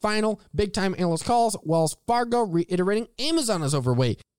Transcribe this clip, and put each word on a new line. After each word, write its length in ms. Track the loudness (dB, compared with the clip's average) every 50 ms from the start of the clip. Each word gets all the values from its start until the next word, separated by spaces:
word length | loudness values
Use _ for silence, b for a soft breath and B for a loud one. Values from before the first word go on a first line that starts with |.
final 380 | -4 -2 0 0 0 0 -2 -4 b b b
big-time 400 | -2 -2 -2 -2 -2 -2 -2 0 0
analyst 260 | 0 0 0 -2 0
calls. 320 | 0 2 2 2 2 0 -4
Wells 340 | -2 0 0 2 2 0 -2 -4 _
Fargo 360 | -2 0 0 0 0 0 0
reiterating 640 | 0 0 0 0 0 0 0 0 0 0 0 -2 -2 -6 _ -6
Amazon 420 | -4 -2 0 0 0 0 -2 -2
is 100 | -2 -2
overweight, 480 | -2 0 0 0 2 2 2 0 -2 -4 -8 _ _